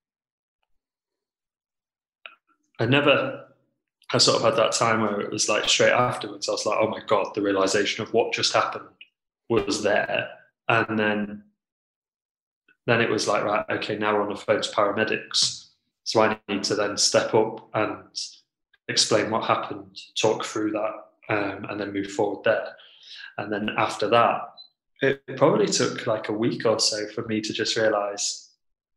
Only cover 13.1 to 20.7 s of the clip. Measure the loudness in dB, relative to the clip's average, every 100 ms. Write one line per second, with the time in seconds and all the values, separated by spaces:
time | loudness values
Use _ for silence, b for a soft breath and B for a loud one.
13.1 | 0 0 0 0 -2 -2 -4 -4 -2 0
14.1 | 0 0 -2 0 0 0 0 0 2 0
15.1 | -2 -2 0 0 -2 -16 _ _ _ 0
16.1 | 4 4 2 -4 -4 0 0 0 0 2
17.1 | 2 4 2 2 -4 -6 -2 -2 -4 -12
18.1 | -12 -12 -14 _ _ _ _ -4 0 2
19.1 | 2 2 0 0 0 -2 -10 -14 -20 -10
20.1 | 0 0 0 -4 -4 -2